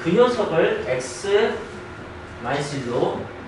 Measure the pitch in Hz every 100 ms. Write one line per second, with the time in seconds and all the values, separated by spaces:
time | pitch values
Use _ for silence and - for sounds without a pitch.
0 | 165 208 247 214 202 165 - - - 131
1 | - - 196 208 226 233 - - - -
2 | - - - - 117 143 147 139 120 127
3 | 170 - - -